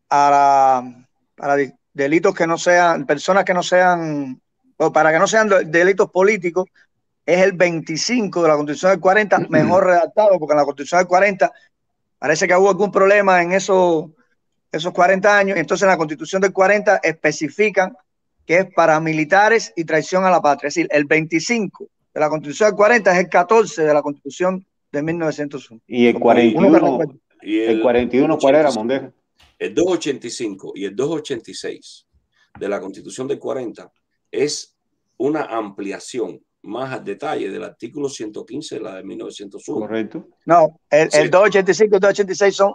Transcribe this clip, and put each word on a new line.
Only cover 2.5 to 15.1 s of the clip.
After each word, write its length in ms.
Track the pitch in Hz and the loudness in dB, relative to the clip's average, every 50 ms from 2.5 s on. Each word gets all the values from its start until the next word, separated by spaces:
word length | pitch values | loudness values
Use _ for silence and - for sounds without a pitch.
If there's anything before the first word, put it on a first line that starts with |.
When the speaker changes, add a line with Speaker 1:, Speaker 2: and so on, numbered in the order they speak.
| 165 156 | -2 -2
Speaker 1:
sean, 480 | - 175 175 175 175 170 165 - 135 | 0 2 4 4 4 2 2 0 -2
personas 380 | 127 147 139 - 190 185 196 185 | -4 -4 -4 -2 0 0 0 0
que 100 | 190 180 | 0 -2
no 80 | 180 | -2
sean, 760 | 165 - 180 180 185 180 175 170 165 156 151 143 139 127 127 - _ _ _ _ _ _ _ | -2 0 2 2 4 2 2 0 -2 -6 -6 -6 -6 -8 -12 -16 _ _ _ _ _ _ _
o 160 | - 156 156 | -4 -2 0
para 200 | 160 156 156 156 | 2 2 2 2
que 60 | 160 160 | 2 2
no 80 | 196 | 0
sean 220 | - 208 220 220 208 | 2 2 2 2 2
de-, 160 | 196 180 - | 2 0 0
delitos 460 | 156 156 170 180 190 202 190 196 - | 0 0 2 2 2 2 0 0 -2
políticos, 580 | - 180 190 208 220 190 165 175 160 185 202 - _ _ _ _ _ _ _ _ _ _ - | 0 0 2 2 0 0 -4 -4 -4 -4 -6 -6 _ _ _ _ _ _ _ _ _ _ -2
es 160 | 147 170 180 | 0 2 2
el 100 | 190 196 | 2 2
veinticinco 920 | 180 165 180 175 165 160 156 - 156 151 - - 240 247 208 180 - 180 | 2 0 0 0 -2 -4 -6 -8 -8 -6 -4 -4 -2 -2 -2 -2 -2 0
de 60 | 170 156 | 2 2
la 80 | 151 | 2
Constitución 360 | 147 147 147 143 - 185 185 | 2 0 -4 -6 -2 0 0
del 80 | 196 - | 0 2
cuarenta, 380 | - 185 190 214 214 180 185 175 | 2 2 2 2 2 2 0 0
Speaker 2:
<clears throat> 100 | 170 - | 0 0
Speaker 1:
mejor 340 | 165 156 147 165 180 190 190 | 2 2 2 4 4 2 4
redactado, 520 | 180 175 175 160 - - 208 214 208 185 170 | 4 2 2 0 0 0 2 4 4 4 2
porque 140 | 156 143 | 0 0
en 60 | 151 147 | 0 0
la 60 | 139 | 0
Constitución 360 | 139 139 147 139 - 175 180 | -2 -4 -10 -6 -2 0 0
del 60 | 185 | 2
cuarenta 460 | 175 180 185 196 208 196 190 180 - - _ _ _ _ _ _ _ _ _ _ _ _ - | 2 2 2 2 2 0 0 -2 -2 -2 _ _ _ _ _ _ _ _ _ _ _ _ -8
parece 300 | - 143 156 156 190 170 | -2 -2 -2 0 0 2
que 80 | 180 | 2
hubo 140 | 185 196 202 | 4 4 4
algún 200 | 190 175 208 196 | 2 2 0 0
problema 520 | - 202 190 196 202 208 202 190 185 175 | 2 2 4 4 4 4 4 4 4 2
en 100 | 170 175 | 2 0
eso, 600 | 185 196 190 208 190 185 180 175 165 156 - 156 _ _ _ _ _ _ _ _ _ _ _ _ | -2 -2 0 0 2 2 2 2 0 -2 -4 -8 _ _ _ _ _ _ _ _ _ _ _ _
esos 200 | - 156 160 180 | -10 -8 -6 -4
cuarenta 460 | 180 190 175 180 | 0 0 2 2